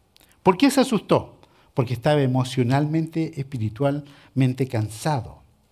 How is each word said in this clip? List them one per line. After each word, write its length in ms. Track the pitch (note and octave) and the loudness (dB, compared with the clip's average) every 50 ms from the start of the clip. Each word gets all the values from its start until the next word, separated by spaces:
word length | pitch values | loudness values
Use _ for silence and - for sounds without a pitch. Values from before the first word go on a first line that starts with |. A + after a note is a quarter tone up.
| _ _ _ _ - _ _ _ | _ _ _ _ -20 _ _ _
¿Por 140 | _ - - | _ 2 4
qué 140 | C#4 C#4 C#4 | 4 4 4
se 100 | C#4 C#4 | 4 4
asustó? 580 | B3 C4 A#3 F#3+ - - E3+ B2+ - - - _ - _ _ _ _ _ _ | 2 2 0 -4 0 2 0 0 0 -4 -14 _ -20 _ _ _ _ _ _
Porque 200 | - B2 A2 B2 | -2 -2 -2 -4
estaba 260 | A#2 - D3+ D3+ D3 | -2 0 2 2 2
emocionalmente, 1160 | C#3 C3 B2+ C3 B2+ B2+ - C3 B2 A#2+ C3+ C#3+ D3+ D3+ D#3 D#3+ E3 D#3+ - E3 D#3+ D#3 D#3+ C#3+ | 2 2 0 0 -2 -2 0 -2 0 2 2 2 0 0 0 -2 -2 -2 -4 -4 -4 -4 -6 -10
espiritualmente 1300 | C3+ - - A#2+ A2 G#2+ G#2+ - C#3+ C#3 C#3+ D3 C#3+ - - - - - _ B2+ C3+ B2+ B2+ C3 C3+ C3 | -10 -8 -6 -6 -4 -6 -4 -2 -2 -2 -2 -4 -8 -12 -20 -20 -20 -6 _ 0 0 0 0 -2 -4 -2
cansado. 760 | - A2 G#2+ G#2 - - - D#3+ D3+ C3 G#2+ - - - - _ _ _ _ _ | -2 -4 -4 -4 -8 -6 -4 -2 -2 -2 -4 -8 -16 -20 -20 _ _ _ _ _